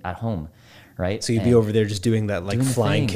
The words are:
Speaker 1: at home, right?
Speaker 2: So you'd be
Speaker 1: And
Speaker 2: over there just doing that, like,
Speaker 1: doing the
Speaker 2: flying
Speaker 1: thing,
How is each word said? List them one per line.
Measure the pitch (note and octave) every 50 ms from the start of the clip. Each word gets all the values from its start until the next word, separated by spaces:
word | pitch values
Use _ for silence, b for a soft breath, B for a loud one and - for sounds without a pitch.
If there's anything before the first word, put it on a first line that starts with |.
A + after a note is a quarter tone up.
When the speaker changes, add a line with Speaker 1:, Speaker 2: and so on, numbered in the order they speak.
| -
Speaker 1:
at | F2+ F2+
home, | - A#2 A2+ G#2+ E2 D#2 - B B B B B B B B B
right? | - F2+ F#2 G#2+ A2+ -
Speaker 2:
So | B2
you'd | A#2 A2+ G#2
be | A#2+
Speaker 1:
And | A#2+
Speaker 2:
over | A2+ G#2+ G#2+
there | G#2+ A2+ G#2+
just | G2+ G#2+ G2 -
doing | A#2 A2 A2 G#2+
that, | G2+ G2+ F2 F2
like, | G2+ G#2+
Speaker 1:
doing | A#2+ C3
the | C3+ B2
Speaker 2:
flying | B2 G#2+ G#2 - - -
Speaker 1:
thing, | G#2+ F#2